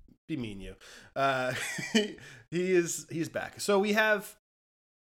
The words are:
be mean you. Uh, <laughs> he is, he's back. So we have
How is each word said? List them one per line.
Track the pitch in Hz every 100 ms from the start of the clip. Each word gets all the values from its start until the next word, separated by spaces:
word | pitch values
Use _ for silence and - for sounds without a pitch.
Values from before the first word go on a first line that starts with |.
| - - -
be | 156
mean | 113 98
you. | 95 92 - - - -
Uh, | 139 131 127 127 -
<laughs> | - -
he | 226 208 - - - -
is, | 170 180 180 170 - -
he's | 156 143
back. | - 87 -
So | - 202
we | 208
have | 208 220 208 202 - _ _ _ _ _ _